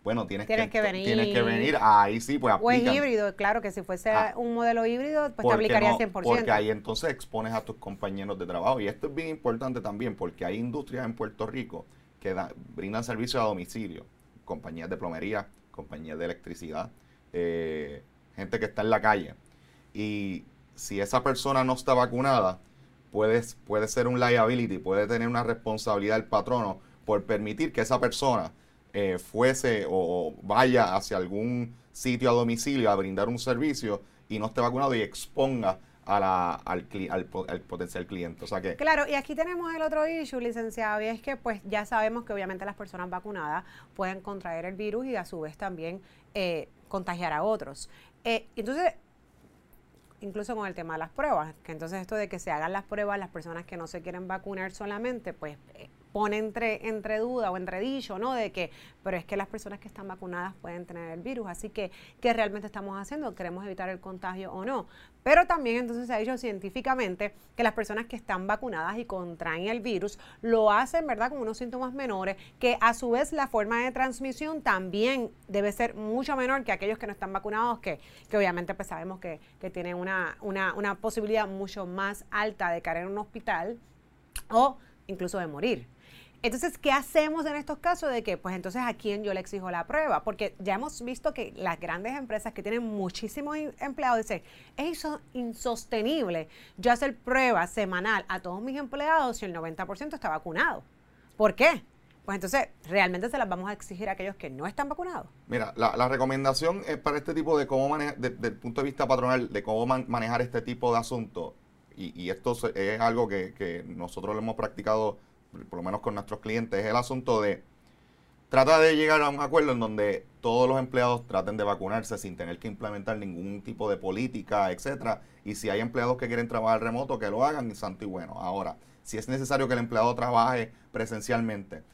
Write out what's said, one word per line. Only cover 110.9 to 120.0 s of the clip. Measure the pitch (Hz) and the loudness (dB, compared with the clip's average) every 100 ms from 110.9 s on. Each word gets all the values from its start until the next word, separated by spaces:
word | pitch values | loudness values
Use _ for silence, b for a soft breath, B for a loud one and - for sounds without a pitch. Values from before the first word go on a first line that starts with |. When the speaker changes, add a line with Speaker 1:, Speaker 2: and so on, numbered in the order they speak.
Speaker 1:
de | 117 | 2
asunto, | 113 123 107 - 82 - _ _ _ - | 0 -4 -6 -8 -10 -12 _ _ _ -12
y, | 92 85 | -12 -6
y | 87 | -6
esto | 95 - 120 | -2 -2 0
se, | 117 - 98 110 | -2 0 0 2
es | |
algo | 117 117 113 | 2 2 0
que, | 98 92 | 0 -4
que | - 95 85 90 | -4 -6 -6 -8
nosotros | 90 87 - 95 | -10 -10 -8 -4
lo | 107 | -4
hemos | 110 110 | -2 -2
practicado, | 110 - 101 110 110 - b b _ - - | -4 -4 0 2 2 -2 b b _ -20 -12
por | 90 | -8
lo | |
menos | 87 104 | -4 -2
con | - | -2
nuestros | 104 98 104 | -4 -6 -8
clientes, | 110 110 113 98 | -2 -2 0 0
es | 107 | 2
el | 110 | 2
asunto | 120 131 131 110 | 0 -2 2 2
de | 104 92 - _ b b b b b b - | 4 0 -4 _ b b b b b b 0
trata | 131 131 160 | 6 8 10
de | 160 156 | 10 8
llegar | 156 156 | 6 6
a | 147 | 6
un | 139 | 2
acuerdo | 143 160 151 | 4 6 6
en | 123 | 4
donde | 113 107 | 0 2